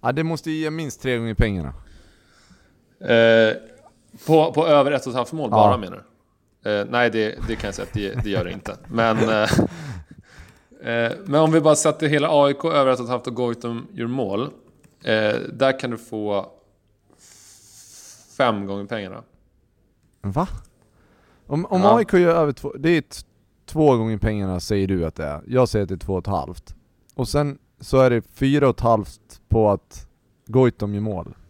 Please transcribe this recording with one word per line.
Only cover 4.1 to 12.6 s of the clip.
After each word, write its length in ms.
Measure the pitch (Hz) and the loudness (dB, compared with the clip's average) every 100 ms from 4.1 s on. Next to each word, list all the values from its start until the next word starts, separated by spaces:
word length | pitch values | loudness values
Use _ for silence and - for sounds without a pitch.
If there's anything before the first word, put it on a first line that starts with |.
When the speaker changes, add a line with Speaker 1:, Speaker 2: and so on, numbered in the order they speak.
| - - | -16 2
Speaker 2:
på, 240 | 156 160 | 4 4
på 140 | 123 165 | 0 4
över 240 | 147 139 | 4 4
ett 140 | 139 131 | 0 -4
och 60 | |
ett 40 | 123 | -6
halvt 140 | 120 | -6
mål 160 | 160 131 | -6 0
Speaker 1:
Ja. 60 | 107 | 4
Speaker 2:
bara, 200 | 107 104 | 4 4
menar 260 | 95 92 - _ _ _ _ _ | -4 -14 -20 _ _ _ _ _
du? 80 | 110 | -4
Eh, 140 | 104 101 | -4 -2
nej, 200 | 120 120 | 0 2
det, 260 | 110 107 - 113 | 2 -2 -4 -8
det 80 | 110 | -6
kan 120 | 104 | -8
jag 80 | 98 | -8
säga 100 | 98 | -8
att 60 | |
det, 300 | 107 98 104 | -6 -6 -6
det 60 | 104 | -4
gör 160 | 92 87 | -4 -4
det 60 | |
inte. 260 | 92 - 101 - | -8 -12 -14 -8
Men, 300 | 117 113 110 | 0 0 2
eh, 340 | 110 107 107 - - 165 151 95 - - _ - - _ _ - - | 0 0 2 0 0 -4 -14 -14 -16 -20 _ -20 -20 _ _ -14 -6
eh, 180 | 117 117 - - | -2 -2 -4 -2
men 160 | 143 | 2
om 100 | 160 | 4
vi 100 | 160 | 4
bara 140 | 156 151 | 4 4
sätter 320 | 156 147 156 | 2 0 0
hela 200 | 147 156 | 0 2
A 180 | 147 143 | 4 4
I 40 | |
K 180 | 143 | 2